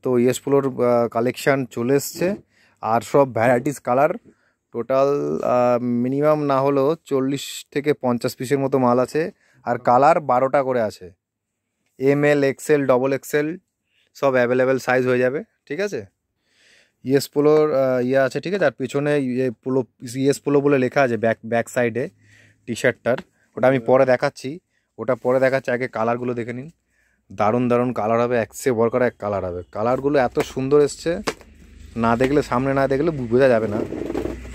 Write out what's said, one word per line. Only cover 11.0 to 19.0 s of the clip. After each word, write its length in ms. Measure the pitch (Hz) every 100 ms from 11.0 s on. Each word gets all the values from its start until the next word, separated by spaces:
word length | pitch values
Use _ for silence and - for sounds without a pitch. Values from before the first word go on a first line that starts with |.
| 90 _ _ _ _ _ _ _ _ _
এমএল, 440 | 131 143 147 147
এক্সএল, 420 | 139 123 - 147 135
ডাবল 260 | 127 135
এক্সএল 460 | 135 - 147 151 185 _ _ _ _ _
সব 180 | - 139
অ্যাভেলেবেল 460 | 127 120 127 127 131
সাইজ 280 | - 127 127
হয়ে 120 | 123
যাবে, 240 | 127 143 226 _ _
ঠিক 140 | 147
আছে? 260 | 202 151 98 _ _ _ _ _ _ _ _ _
ইউএস 240 | 123 135 -
পোলোর, 460 | 143 147 156 156
আহ, 260 | 135 131 127
ইয়ে 180 | 123 131
আছে, 220 | 135 143
ঠিক 140 | 160
আছে? 100 | 196
আর 80 | 151
পিছনে 480 | - 131 143